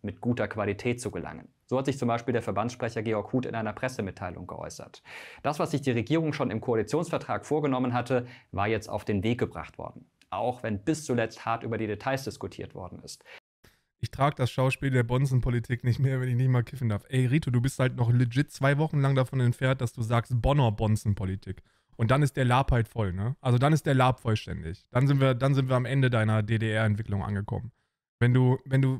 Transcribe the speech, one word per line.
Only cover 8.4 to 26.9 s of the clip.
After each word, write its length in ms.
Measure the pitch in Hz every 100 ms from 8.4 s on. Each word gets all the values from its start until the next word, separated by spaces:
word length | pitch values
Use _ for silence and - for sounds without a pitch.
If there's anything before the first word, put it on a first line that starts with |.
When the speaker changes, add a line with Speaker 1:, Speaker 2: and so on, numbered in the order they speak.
| _
Speaker 1:
war 160 | 95 101
jetzt 220 | 110 -
auf 160 | 104 -
den 180 | 104
Weg 160 | 98 120
gebracht 400 | 113 82 78 -
worden. 260 | - - - _ _
Auch 320 | 92 117 123
wenn 220 | 113 104
bis 220 | 104 156 -
zuletzt 400 | 120 110 - -
hart 180 | 117
über 160 | 117 113
die 80 | 110
Details 380 | 101 - 135 117
diskutiert 500 | - 95 - 95 95
worden 240 | 92 87
ist. 240 | - - - - _ _ _ _ _ _
Speaker 2:
Ich 60 | -
trag 260 | - 139 -
das 140 | 123
Schauspiel 400 | - 131 - 139
der 140 | 131
Bonzenpolitik 800 | 117 127 139 127 123 120 117 123
nicht 160 | 127 117
mehr, 200 | 135 131
wenn 80 | 127
ich 80 | 120
nicht 140 | 131
mal 140 | 123
kiffen 260 | 117 - 120
darf. 160 | 104 -
Ey, 180 | 131 127
Rito, 240 | 127 -
du 100 | 123
bist 160 | 123 -
halt 200 | 127 123
noch 140 | 117
legit 400 | 123 123 123 147
zwei 280 | - 135 143
Wochen 200 | 156 143
lang 140 | 139
davon 260 | 135 127 135
entfernt, 400 | 123 120 131 131
dass 140 | 120
du 80 | -
sagst, 320 | 110 120 113 120
Bonner 300 | 135 147 120
Bonzenpolitik. 920 | 104 110 107 - 98 92 95 - 92 - _ _ -
Und 120 | 117
dann 140 | 131
ist 120 | 147 -
der 100 | 127
Lab 260 | 123 139
halt 160 | 123 113
voll, 260 | - 101
ne? 220 | 90 104 139
Also 180 | 127 123
dann 140 | 139
ist 120 | 156 -
der 80 |
Lab 260 | 135 127 123
vollständig. 680 | 120 107 - 78 80 92 _
Dann 160 | 123 139
sind 160 | 139
wir, 140 | 135 123
dann 180 | 135
sind 160 | 139 131
wir 60 | 127
am 100 | 123
Ende 240 | 139 127
deiner 320 | 120 110 110
D-D-R-Entwicklung 800 | 107 113 110 107 110